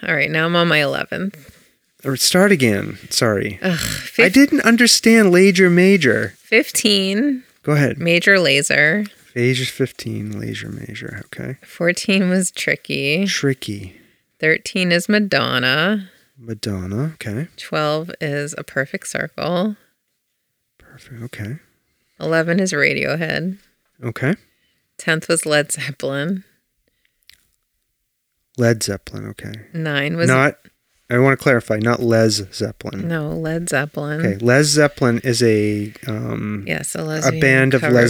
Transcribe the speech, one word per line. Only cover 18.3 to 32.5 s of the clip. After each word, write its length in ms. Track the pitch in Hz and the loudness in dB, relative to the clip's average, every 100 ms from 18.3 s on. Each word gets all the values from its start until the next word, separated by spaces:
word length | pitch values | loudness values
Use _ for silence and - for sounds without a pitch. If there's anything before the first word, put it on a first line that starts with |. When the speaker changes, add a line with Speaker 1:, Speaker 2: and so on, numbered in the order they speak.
| 143 143 - | -6 -6 -10
Speaker 1:
A 60 | |
Perfect 440 | - - 135 - - | -8 -6 -6 -8 -10
Circle. 680 | - 156 - - 175 208 208 _ _ _ _ _ _ _ _ _ _ | -8 -8 -6 -4 -2 -2 -4 _ _ _ _ _ _ _ _ _ _
Speaker 2:
Perfect. 440 | _ - - 117 | _ -20 -20 -16
Okay. 320 | 113 - 104 147 _ _ _ _ _ _ | -14 -10 -10 -10 _ _ _ _ _ _
Speaker 1:
Eleven 400 | 156 165 165 170 | -2 0 0 0
is 140 | 185 | 0
Radiohead. 840 | 156 139 139 139 151 160 147 170 190 _ _ _ _ | 0 0 0 -2 -2 -4 -4 -4 -8 _ _ _ _
Speaker 2:
Okay. 320 | 120 110 131 202 _ _ _ _ _ _ | -10 -4 -2 -2 _ _ _ _ _ _
Speaker 1:
Tenth 300 | - 160 - | -2 -2 0
was 160 | 165 156 | -4 0
Led 260 | 147 147 | 0 0
Zeppelin. 720 | - 131 139 139 139 151 190 - _ _ _ _ _ _ _ _ - _ _ _ _ _ _ _ _ _ _ _ - | -4 -8 -8 -6 -4 -4 -6 -8 _ _ _ _ _ _ _ _ -20 _ _ _ _ _ _ _ _ _ _ _ 0
Speaker 2:
Led 260 | 117 113 | 2 2
Zeppelin. 440 | - 98 - 104 104 | -2 -8 -10 -14 -14
Okay. 240 | 101 104 107 - | -14 -14 -14 -14
Speaker 1:
Nine 440 | 170 160 143 143 165 | -8 -4 -2 -2 -2
was 100 | 165 | 2
Speaker 2:
Not 300 | 131 143 - _ _ _ _ _ | 4 2 -2 _ _ _ _ _
I 60 | 123 | 2
wanna 200 | 135 131 | 4 4
clarify, 400 | 151 120 - 107 | 2 2 0 -2
not 220 | 110 120 | 0 0
Les 400 | 120 113 113 104 95 | 2 4 4 2 -6